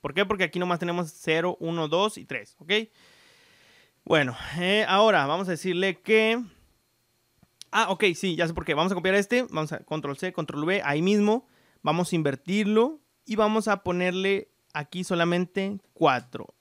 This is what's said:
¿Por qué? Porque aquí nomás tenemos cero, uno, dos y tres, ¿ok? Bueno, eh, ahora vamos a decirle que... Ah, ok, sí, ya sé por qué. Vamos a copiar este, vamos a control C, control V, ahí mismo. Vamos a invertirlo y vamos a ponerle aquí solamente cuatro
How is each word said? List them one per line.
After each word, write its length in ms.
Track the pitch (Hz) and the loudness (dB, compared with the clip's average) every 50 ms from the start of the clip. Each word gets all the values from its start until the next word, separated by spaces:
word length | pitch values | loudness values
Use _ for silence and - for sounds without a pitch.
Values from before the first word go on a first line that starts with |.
¿Por 140 | _ 143 139 | _ -4 -2
qué? 100 | 175 202 | -2 0
Porque 200 | 190 214 190 190 | 0 0 -2 -2
aquí 140 | 160 - 175 | -2 -2 -4
nomás 200 | 180 180 180 165 | -2 -2 -2 -2
tenemos 340 | 185 175 170 175 175 156 - | -2 -4 -4 -4 -4 -6 -10
cero, 440 | - - - 160 160 165 180 170 - | -10 -2 -2 0 0 0 -2 -4 -4
uno, 260 | - 165 170 170 160 | -6 -6 -4 -4 -2
dos 300 | 151 156 175 196 214 - | 0 0 0 0 0 -2
y 80 | - 156 | -8 -14
tres, 320 | - 139 120 104 - _ _ | -12 -12 -12 -12 -14 _ _
¿ok? 140 | 147 156 196 214 226 214 _ _ - - - _ _ _ _ _ _ _ _ _ _ _ _ _ _ _ _ _ _ | -4 -2 -2 -2 -2 -4 _ _ -20 -20 -20 _ _ _ _ _ _ _ _ _ _ _ _ _ _ _ _ _ _
Bueno, 300 | - - 156 143 127 120 - - - 143 165 | 2 2 2 2 2 -4 -10 -12 -10 -8 -4
eh, 280 | 175 180 196 214 214 - | 0 0 2 2 2 2
ahora 380 | 190 196 214 220 202 170 139 | 4 6 6 6 6 4 2
vamos 220 | 139 151 180 196 180 | 2 0 -2 -2 -4
a 20 | |
decirle 500 | 180 151 - 185 180 175 185 190 180 - | -4 -4 -4 -4 -2 0 0 -2 -2 -4
que... 420 | _ - 220 220 220 220 226 240 247 185 - _ _ _ _ _ _ _ _ _ _ _ _ _ _ _ _ _ _ _ _ _ - _ - | _ 2 2 4 4 4 0 -2 -4 -10 -14 _ _ _ _ _ _ _ _ _ _ _ _ _ _ _ _ _ _ _ _ _ -20 _ 0
Ah, 180 | 208 226 185 | 0 0 0
ok, 140 | 190 - 214 196 175 | 0 2 2 0 0
sí, 220 | - - 190 170 | 0 -2 -4 0
ya 100 | 160 170 | 0 -2
sé 80 | 160 170 | -2 -2
por 100 | 175 160 | -6 -4
qué. 80 | - 151 | -2 0
Vamos 180 | 143 165 185 | 2 2 0
a 40 | 196 | 0
copiar 220 | 180 165 185 190 | 0 0 2 2
este, 260 | 202 196 196 240 247 254 - | 2 2 2 0 0 0 -2
vamos 200 | - 160 156 151 160 | -4 -6 -4 -4 -6
a 80 | - | -12
control 360 | - _ 151 156 151 147 139 | -8 _ -8 -6 -4 -6 -6
C, 160 | - - 185 - | -6 -8 -8 -6
control 320 | - 160 - - 143 151 | -6 -8 -6 -6 -4 -2
V, 160 | 165 190 202 - | 0 0 0 0
ahí 200 | 143 143 151 165 | 0 0 2 2
mismo. 440 | 190 208 208 208 208 214 247 - _ _ _ _ _ _ _ _ | 2 4 4 4 4 2 0 -2 _ _ _ _ _ _ _ _
Vamos 280 | 147 156 170 180 - | -2 0 0 0 -2
a 60 | - | -2
invertirlo 840 | 165 156 143 135 127 _ - 190 208 214 202 214 220 233 277 320 302 _ _ _ _ _ | 0 0 0 -2 -4 _ -2 -2 0 0 2 4 4 4 2 0 -8 _ _ _ _ _
y 100 | - 220 | -6 0
vamos 320 | 208 214 208 214 220 208 220 | 0 2 2 2 0 0 0
a 140 | 202 196 _ | -2 -2 _
ponerle 680 | 185 175 180 180 180 180 185 190 190 196 196 - _ _ _ _ _ _ | -4 -2 0 0 0 -2 0 0 0 0 -2 -4 _ _ _ _ _ _
aquí 320 | 151 147 _ - 175 185 | -10 -10 _ -8 -8 -4
solamente 760 | - 190 170 170 170 175 175 180 170 _ 202 190 196 208 190 _ _ _ | -2 0 2 2 2 2 2 0 -2 _ -4 -4 -4 -6 -10 _ _ _
cuatro 600 | - 165 151 131 123 120 - - - - - _ _ | 2 2 4 4 2 -2 -8 -16 -16 -16 -16 _ _